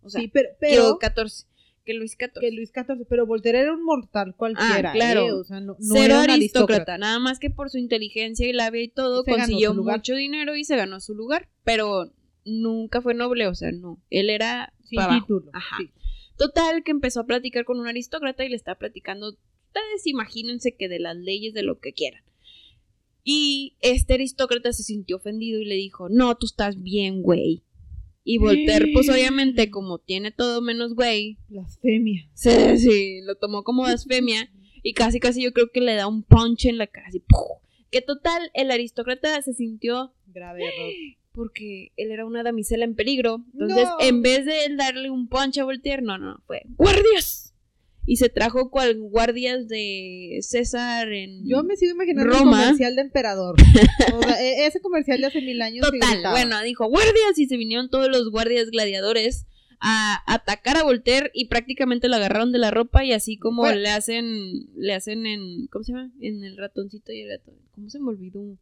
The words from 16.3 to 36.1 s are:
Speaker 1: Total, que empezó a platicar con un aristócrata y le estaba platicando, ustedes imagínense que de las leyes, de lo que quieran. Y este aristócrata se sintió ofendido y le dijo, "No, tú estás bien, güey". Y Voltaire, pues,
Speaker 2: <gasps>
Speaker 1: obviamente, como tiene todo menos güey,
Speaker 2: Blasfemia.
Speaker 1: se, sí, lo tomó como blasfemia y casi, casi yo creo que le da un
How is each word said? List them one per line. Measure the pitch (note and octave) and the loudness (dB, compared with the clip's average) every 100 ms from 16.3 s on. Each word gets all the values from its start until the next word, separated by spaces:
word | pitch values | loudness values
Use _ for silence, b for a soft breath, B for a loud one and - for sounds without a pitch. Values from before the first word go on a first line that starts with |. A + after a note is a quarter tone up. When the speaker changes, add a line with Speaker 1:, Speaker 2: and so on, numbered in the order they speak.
| _ | _
Speaker 1:
Total, | D4 E4 E4 E4 | 0 2 0 0
que | D#4+ | -2
empezó | D4 C4 A#3+ | -2 -2 -4
a | A#3 | -4
platicar | B3 B3+ A#3+ | -4 -4 -6
con | A#3+ B3 | -4 -6
un | A#3 | -6
aristócrata | A#3 A#3+ D#4+ C#4+ C4 | -8 -10 -8 -8 -6
y | C4+ | -8
le | A#3+ | -8
estaba | - F#3 | -10 -12
platicando, | G#3 - - F#3+ G#3 | -12 -14 -14 -12 -12
ustedes | - _ _ _ G4 A4 G#4 E4 | -16 _ _ _ -10 -8 -6 -4
imagínense | C4+ A3 A3+ A3+ A#3+ B3 | -6 -6 -10 -10 -6 -6
que | - F#3+ | -6 -10
de | F3 | -8
las | E3+ E3+ | -10 -10
leyes, | F3+ G3 A3 | -8 -6 -6
de | G#3+ | -6
lo | G3 E3 | -6 -6
que | - | -10
quieran. | - C#3 - _ _ b b b b _ _ _ _ | -8 -8 -8 _ _ b b b b _ _ _ _
Y | - D4 D4 C#4 C#4 _ | -2 0 0 -2 -6 _
este | B3+ B3+ - | 0 2 2
aristócrata | B3+ C4 - B3+ A#3+ A#3+ | 0 0 -4 -2 -2 -4
se | A#3 | -6
sintió | G#3+ G#3 F#3 F#3 | -8 -10 -8 -8
ofendido | G#3 A3 A3+ A3 | -8 -8 -6 -6
y | |
le | G#3 G3 | -4 -6
dijo, | G3 - F3 | -6 -12 0
"No, | A3+ B3 A#3 | 4 4 0
tú | A3+ | -4
estás | - G#3 F#3+ | -4 -4 -4
bien, | F#3 G3+ G3 F#3+ | -4 -2 -2 -2
güey". | F3+ F3 - E3 _ _ - - - _ | 0 2 0 -4 _ _ -20 -18 -18 _
Y | - A#3 | -4 2
Voltaire, | G#3+ D4 D4+ D#4+ D#4 | 4 4 4 4 4
pues, | D4 C#4 | 4 4
Speaker 2:
<gasps> | |
Speaker 1:
obviamente, | C4 C4 C4+ C4+ A#3+ G#3+ | 4 4 2 2 2 0
como | G3+ F#3+ E3+ | -2 -10 -10
tiene | _ F#3 G#3 | _ -6 -6
todo | - B3 A#3+ | -4 -2 -2
menos | A#3+ A#3 A#3 | -4 -4 -6
güey, | A#3 A#3+ G#3+ G#3+ G#3+ - | 0 0 0 -4 -12 -18
Speaker 2:
Blasfemia. | G3+ F3+ - B3+ A3 A3+ F#3+ - | -16 -16 -4 0 2 0 -4 -8
Speaker 1:
se, | - A#3+ A#3 - A#3+ | 0 4 6 6 6
sí, | A#3+ G#3 G3 F#3+ | 6 4 2 -6
lo | F#3+ G3 | -10 -8
tomó | G#3 G#3 | -6 -6
como | G3+ B3 | -2 0
blasfemia | B3+ A#3+ C4+ B3+ B3 A3 A#3 _ b b | 0 -2 -2 -2 0 -4 -6 _ b b
y | - | -8
casi, | A3 A3+ A#3 | 0 0 2
casi | B3 B3 | 0 0
yo | B3+ | -2
creo | B3 A#3 | 2 2
que | B3+ | 2
le | B3 | 0
da | G#3+ | 0
un | G3+ | -2